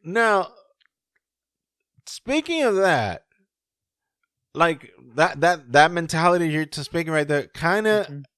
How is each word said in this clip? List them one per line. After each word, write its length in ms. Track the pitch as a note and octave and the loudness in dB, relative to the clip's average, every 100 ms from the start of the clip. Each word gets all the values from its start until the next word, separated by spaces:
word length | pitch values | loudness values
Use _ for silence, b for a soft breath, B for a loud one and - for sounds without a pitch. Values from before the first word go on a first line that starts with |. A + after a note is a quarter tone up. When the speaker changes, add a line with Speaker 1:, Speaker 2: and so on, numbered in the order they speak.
Speaker 1:
now, 480 | D#3+ G#3+ A3+ G3+ E3+ - _ _ _ _ _ _ _ _ _ _ _ _ _ _ - | -6 0 2 2 0 -10 _ _ _ _ _ _ _ _ _ _ _ _ _ _ -20
speaking 560 | - - D4+ D#4 E4 | -12 -4 -4 -2 -2
of 140 | C4 F#3+ | 0 2
that, 480 | F#3+ C#3+ G#2 E2+ _ _ _ _ _ _ _ _ _ _ _ _ _ | 2 2 -2 -6 _ _ _ _ _ _ _ _ _ _ _ _ _
like, 380 | C#3+ E3+ D3 - _ B2 A#2 | -2 -2 -2 -12 _ -8 0
that, 240 | E3 C#3+ | 0 2
that, 320 | E3+ E3+ B2+ | 0 0 2
that 180 | C#3 D#3 | 4 4
mentality 580 | F3 E3 E3 F3 F3 E3 | 2 -4 0 2 2 0
you're 160 | D3+ D#3 | -4 -6
t-, 180 | - | -8
speaking 280 | C#3 E3+ E3 | -8 -6 -2
right 140 | D#3 D3 | -2 0
there, 220 | D3 A2 | -2 -4
kinda 560 | - E3 G3+ G#3+ G#3+ D#3 | -4 -2 0 2 0 -2
Speaker 2:
Mm-hmm. 120 | C#3+ C#3 | -10 -18